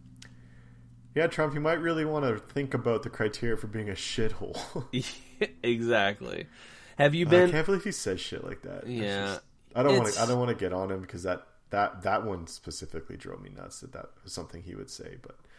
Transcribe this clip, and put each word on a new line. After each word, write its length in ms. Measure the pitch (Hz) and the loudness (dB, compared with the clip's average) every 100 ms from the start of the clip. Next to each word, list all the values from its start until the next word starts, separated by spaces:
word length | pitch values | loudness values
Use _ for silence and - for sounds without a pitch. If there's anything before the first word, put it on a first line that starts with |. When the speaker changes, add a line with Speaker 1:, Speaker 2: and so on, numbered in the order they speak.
| - - - - - - - - - - - | -20 -20 -20 -20 -20 -20 -20 -20 -20 -20 -6
Speaker 1:
yeah, 140 | 151 165 | 0 2
Trump, 260 | - 156 | 2 0
you 60 | 147 | 2
might 200 | 156 165 | 2 2
really 240 | 170 160 | 2 0
wanna 320 | 156 151 135 107 | 0 2 0 0
think 360 | - 143 139 | -2 -4 -2
about 300 | 127 120 110 | -2 0 0
the 60 | 120 | -2
criteria 460 | - 107 - - - | -2 -2 0 0 0
for 120 | 104 | -2
being 200 | 110 104 | -4 -4
a 40 | |
shithole. 920 | 92 - - 110 - - - - - - | -6 -4 2 2 2 -4 -8 -8 -8 -4
<laughs> 320 | 127 - - - - | -4 -6 -10 -18 -4
Speaker 2:
<laughs> 240 | 214 - | -4 -2
Exactly. 840 | 120 117 117 113 98 104 120 50 - - - - - - | 0 2 4 4 4 0 -6 -8 -10 -16 -20 -20 -12 4
Have 180 | 143 | 4
you 120 | 165 165 | 6 8
Speaker 1:
I 20 | |
Speaker 2:
been 220 | 175 180 | 8 8
Speaker 1:
can't 160 | 151 156 | 6 2
believe 180 | 190 | 2
he 80 | 202 | 0
says 280 | 170 104 92 | -4 -4 -4
shit 200 | - - | -4 -8
like 200 | - - | -8 -10
that. 220 | 92 92 | -12 -12
It's 40 | - | -6
Speaker 2:
Yeah. 340 | 120 104 98 98 | -4 -2 -2 -2
Speaker 1:
just, 160 | 95 - _ _ | -4 -8 _ _
I 80 | 120 | 2
don't 140 | 139 131 | 6 6
wanna, 100 | 110 | 4
Speaker 2:
It's 100 | 104 | 2
Speaker 1:
I 80 | 117 | 2
don't 120 | 123 | 2
wanna 160 | 123 | 2
get 180 | 110 92 | 0 0
on 180 | 92 95 | 0 -2
him 140 | 95 | -4
'cause 200 | 92 87 | -6 -6
that, 220 | 92 90 - - _ | -2 -4 -6 -20 _
that, 320 | 101 101 95 | 0 0 0
that 200 | 95 101 | 0 0
one 220 | 110 90 82 | 0 -4 -8
specifically 720 | - - - 78 82 - - | -14 -12 -12 -10 -10 -10 -12
drove 240 | - 50 | -12 -12
me 80 | 50 | -14
nuts 300 | - 50 - | -14 -14 -14
that 120 | - | -14
that 140 | - - - | -14 -16 -18
was 80 | - | -14
something 300 | 90 85 85 | -12 -12 -14
he 120 | 87 | -14
would 140 | 98 101 | -12 -12
say, 300 | - - - | -14 -14 -16
but, 160 | - - - | -18 -20 -20